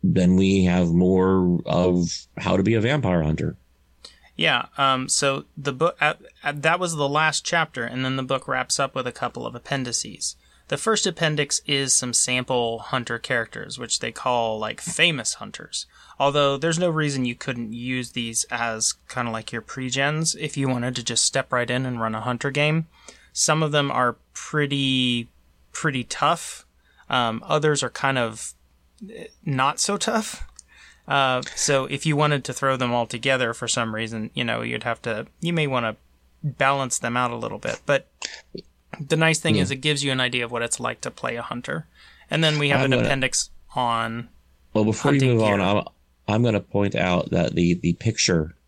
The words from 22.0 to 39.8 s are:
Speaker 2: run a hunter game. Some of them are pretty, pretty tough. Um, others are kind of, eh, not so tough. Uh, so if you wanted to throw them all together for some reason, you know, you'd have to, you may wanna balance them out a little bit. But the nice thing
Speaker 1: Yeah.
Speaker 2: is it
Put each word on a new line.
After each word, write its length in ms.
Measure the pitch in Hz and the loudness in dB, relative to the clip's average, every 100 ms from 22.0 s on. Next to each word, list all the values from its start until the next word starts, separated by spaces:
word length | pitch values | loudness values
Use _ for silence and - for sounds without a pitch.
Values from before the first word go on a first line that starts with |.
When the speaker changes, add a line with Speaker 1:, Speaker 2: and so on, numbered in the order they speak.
Speaker 2:
run 140 | 113 | -2
a 60 | 110 | -2
hunter 300 | 110 123 143 | -4 -2 -2
game. 360 | 139 147 160 160 _ - - - | 0 2 2 -2 _ -20 -20 -14
Some 300 | - - 156 | -2 2 2
of 100 | 156 | 2
them 180 | 147 143 | 2 2
are 260 | 123 123 117 _ | 2 0 0 _
pretty, 960 | - - 151 143 139 135 131 127 120 117 _ _ _ _ | -16 -6 -2 0 0 2 2 2 0 -4 _ _ _ _
pretty 320 | - 160 131 | -4 -2 -2
tough. 600 | 120 - 143 165 - - - _ _ _ _ | -6 0 0 0 -4 -14 -20 _ _ _ _
Um, 320 | 127 117 113 - | 0 0 -2 0
others 360 | 156 151 143 | 0 2 0
are 80 | 123 | -2
kind 260 | - 135 131 | -2 -2 0
of, 360 | 113 110 - - _ _ _ _ 196 | -2 -4 -14 -16 _ _ _ _ -18
eh, 140 | - - _ | -16 -18 _
not 340 | - 135 135 151 | -4 2 2 2
so 160 | - 202 | -2 0
tough. 480 | - 226 214 - - - _ - - - - | 0 0 -2 -10 -14 -16 _ -20 -20 -20 -2
Uh, 360 | 139 135 127 - | 2 2 0 -4
so 300 | - - 139 | -4 0 0
if 220 | 131 135 160 | 0 -2 0
you 100 | 147 | 2
wanted 280 | 147 143 | 2 2
to 80 | 127 | -2
throw 220 | 123 135 131 | -2 0 2
them 140 | 127 | 2
all 120 | 120 117 | 0 -2
together 460 | 120 131 131 120 | -2 0 2 0
for 160 | 117 120 | -2 -2
some 260 | - 113 | -2 -2
reason, 360 | 110 113 110 110 | -2 -4 -4 -6
you 120 | - | -4
know, 180 | 120 117 | -4 -4
you'd 220 | 117 120 | -4 -4
have 180 | 120 117 | -4 -4
to, 240 | 120 107 110 _ | -4 -6 -8 _
you 120 | 170 | -2
may 140 | 170 151 | 0 0
wanna 300 | 127 117 110 _ _ _ _ | 0 -2 -4 _ _ _ _
balance 560 | 151 123 135 139 131 - | -8 2 2 2 0 -2
them 180 | 120 123 | -2 0
out 140 | 123 | 0
a 40 | 117 | -2
little 220 | 113 104 | -6 -6
bit. 220 | 117 117 | -6 -6
But 220 | - 139 - _ - - - - - _ _ - | 0 0 0 _ -12 -12 -16 -16 -16 _ _ -12
the 160 | 147 156 | -2 2
nice 240 | 160 156 | 4 2
thing 160 | 165 - | 2 2
Speaker 1:
Yeah. 60 | |
Speaker 2:
is 80 | 92 | 2
it 40 | 131 | 0